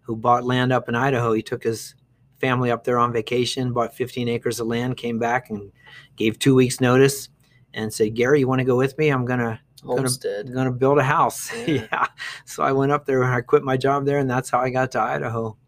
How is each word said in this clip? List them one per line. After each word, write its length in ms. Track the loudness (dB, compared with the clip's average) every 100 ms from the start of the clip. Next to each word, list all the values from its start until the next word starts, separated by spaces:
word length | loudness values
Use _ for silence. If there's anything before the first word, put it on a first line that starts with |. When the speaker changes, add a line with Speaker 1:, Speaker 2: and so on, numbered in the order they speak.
Speaker 1:
who 140 | -8
bought 300 | -2 2 2
land 280 | 2 2 2
up 160 | 2 0
in 60 |
Idaho. 380 | 0 0 2 2
He 100 | 0
took 220 | -2 -4
his 300 | -4 -4 -10 -20 _ _ _ _
family 300 | 0 0 0
up 140 | 0
there 140 | 0 2
on 140 | 2
vacation, 600 | 0 -2 -2 -2 -2 -2
bought 200 | -2 -4
fifteen 360 | -4 -8 -4 -4
acres 320 | -2 -4 -4
of 80 | -4
land, 280 | -2 -4 -4
came 220 | -6 -4
back 320 | -2 -2 -4
and 220 | -12 -12 _ -20 -20 -20
gave 240 | -2 -2 2
two 160 | 4
weeks 260 | 4 4 2
notice 480 | 4 6 4 2 -10 _ _ _ _
and 180 | -8 -8
said, 220 | 0 -2
"Gary, 240 | 2 4 4
you 100 | 4
wanna 160 | 2
go 120 | 2 2
with 200 | 0 0
me? 120 | 0
I'm 160 | 0
gonna, 360 | 0 -2 -2 -6 _ -20
gonna, 120 | -6 -2
Speaker 2:
Homestead. 520 | -2 -4 -6 -8 -6
Speaker 1:
gonna 160 | -2 -2
build 280 | 2 4 4
a 40 |
house." 480 | 4 2 0 -2 -10 -8
<laughs> 80 | -4
Speaker 2:
Yeah. 220 | -4 -2
Speaker 1:
Yeah. 140 | -4 -4 -6 -14 -14
So 180 | -14 -2
I 80 | 0
went 220 | 2 2
up 140 | 0 0
there 160 | 0
and 120 | 2
I 60 | 0
quit 240 | 2 0
my 120 | 2 0
job 300 | 0 0 0
there, 120 | 0
and 120 | 0
that's 200 | -2 -2
how 100 | -2
I 100 | 0
got 220 | 0 -2
to 80 | 0
Idaho. 560 | -2 -2 -4 -4 -6 -10